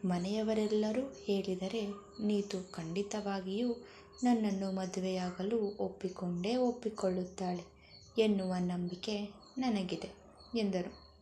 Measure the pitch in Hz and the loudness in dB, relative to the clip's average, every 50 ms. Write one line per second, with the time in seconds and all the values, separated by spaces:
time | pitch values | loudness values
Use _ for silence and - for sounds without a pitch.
0 | - 185 175 175 175 196 208 220 220 214 220 220 214 208 214 214 214 214 220 254 | 2 0 0 0 0 0 0 0 2 2 2 2 4 4 4 4 4 2 2 0
1 | 269 277 - - - - 202 196 185 190 185 185 190 190 - 226 208 202 202 202 | -2 -2 -8 -8 -2 0 0 2 2 0 -2 -2 -2 -2 -2 -2 -2 -2 -4 -8
2 | - - - - 214 208 208 202 202 202 - 185 185 - - - 165 160 170 196 | -12 -14 -8 -2 2 4 4 4 2 0 -4 -6 -6 -6 -8 -6 -6 -2 -2 -2
3 | 202 202 - 214 196 196 196 196 185 185 190 214 247 247 233 - - - - - | -2 -2 -4 -4 -2 -2 -2 -2 -2 -2 -2 0 0 0 -2 -4 -8 -16 -18 -20
4 | - - - - - 247 240 226 214 208 202 190 196 190 190 190 190 185 185 196 | -20 -20 -6 2 4 4 6 6 4 2 2 0 0 0 0 -2 -2 -2 -2 -2
5 | 180 185 185 185 180 180 180 - 185 202 233 233 208 196 - - 196 185 - - | 0 0 0 0 0 -2 -2 -2 0 2 2 2 2 0 0 -2 -4 -4 -4 -4
6 | - 185 185 - 185 180 175 175 180 208 240 254 254 240 233 - - 220 220 - | -6 -6 -4 -4 -4 -2 -2 0 0 2 2 4 4 2 2 0 -2 -4 -2 2
7 | - 190 185 185 180 180 - - 185 180 180 175 170 - - - - - - - | 0 2 2 2 -2 -4 -4 -4 -2 -2 -2 -4 -6 -10 -18 -20 -20 -20 -20 -20
8 | - - - 233 220 214 208 196 190 185 185 180 180 175 180 175 175 175 180 180 | -20 -4 2 4 4 6 4 4 2 0 0 2 2 0 0 0 -2 -4 -4 -6
9 | - 214 208 202 202 202 - - - - - 254 247 247 214 202 185 180 190 170 | -4 -4 -4 -4 -4 -6 -10 -16 -20 -10 -4 -2 0 2 2 2 0 0 -2 -4
10 | - - - - - - - - - - - 233 214 196 180 180 180 - - - | -4 -10 -12 -18 -20 -20 -20 -20 -14 -4 0 0 2 2 2 0 -2 -2 -8 -12
11 | - - - - | -20 -20 -20 -20